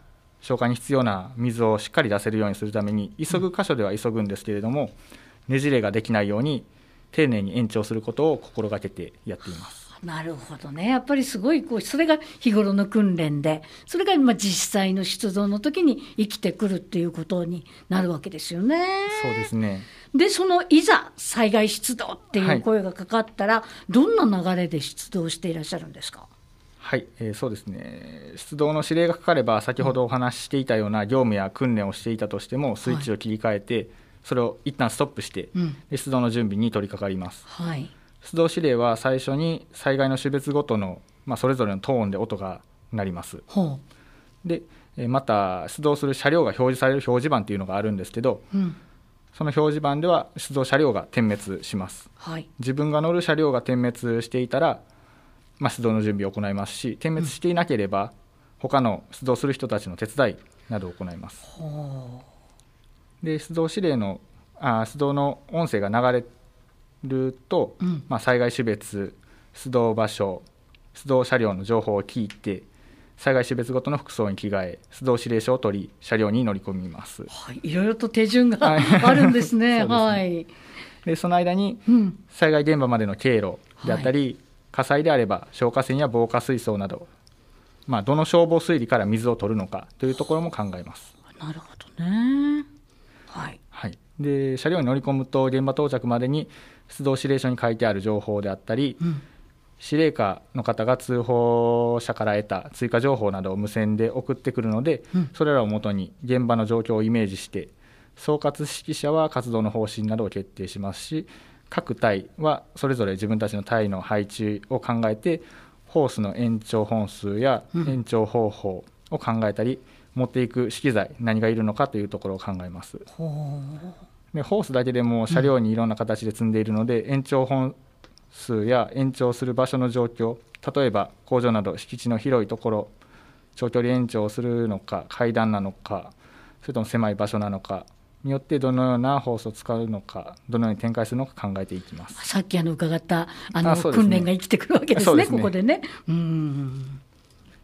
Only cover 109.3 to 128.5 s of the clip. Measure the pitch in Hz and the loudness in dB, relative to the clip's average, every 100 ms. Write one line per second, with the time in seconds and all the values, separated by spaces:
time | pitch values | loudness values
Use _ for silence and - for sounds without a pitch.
109.3 | 135 120 113 107 113 107 - 107 113 101 | -2 -2 0 0 -2 -4 -4 -4 -2 -2
110.3 | 98 95 - 92 101 98 - - 156 - | -6 -10 -10 -10 -8 -8 -8 -8 -8 -8
111.3 | - - - - - - 113 113 98 - | -16 -20 -20 -8 -6 -6 0 0 0 -4
112.3 | - 156 143 - - 135 127 98 95 107 | -2 -2 -2 -6 -4 0 2 0 0 0
113.3 | 110 104 101 101 117 104 95 - 107 101 | 0 -2 -4 -2 0 0 -2 -2 -2 -2
114.3 | - 107 101 - 127 - 117 113 110 175 | -4 -4 -4 -4 -6 -2 0 0 0 -2
115.3 | 165 - - - _ - 165 131 - 101 | -2 -6 -20 -20 _ -4 0 2 0 -4
116.3 | 101 117 110 - 110 104 113 101 - 101 | 0 0 0 0 -2 0 0 -2 -6 -6
117.3 | 104 135 131 - 170 151 131 113 113 110 | 0 2 0 -2 -4 -2 -2 0 0 2
118.3 | 120 107 - 101 92 - _ - 156 - | 2 0 -2 -8 -8 -12 _ -10 -8 -2
119.3 | 113 107 101 117 131 - - - 127 123 | 0 0 0 -2 -4 -10 -20 -10 -4 -2
120.3 | 127 117 123 113 - 143 107 - - 117 | 0 -2 0 -2 -2 0 0 -2 -4 -2
121.3 | 110 113 113 107 104 139 107 101 101 98 | 2 2 2 0 0 -2 -2 -4 -6 -6
122.3 | 95 - 92 90 87 - - - - 160 | -6 -6 -8 -8 -12 -16 -18 -16 -8 -6
123.3 | 151 143 143 139 151 175 - - - _ | -6 -6 -8 -10 -12 -14 -18 -20 -20 _
124.3 | 151 131 208 151 127 127 123 120 117 110 | -6 0 0 0 0 2 2 2 2 2
125.3 | 147 139 127 110 113 113 107 113 107 110 | 2 4 4 2 2 0 0 -2 -2 -4
126.3 | 104 113 110 110 107 117 117 107 139 131 | -2 0 2 2 0 0 0 0 -2 0
127.3 | 135 131 135 131 - _ _ - _ _ | 0 2 0 -2 -4 _ _ -20 _ _
128.3 | - - | -14 -4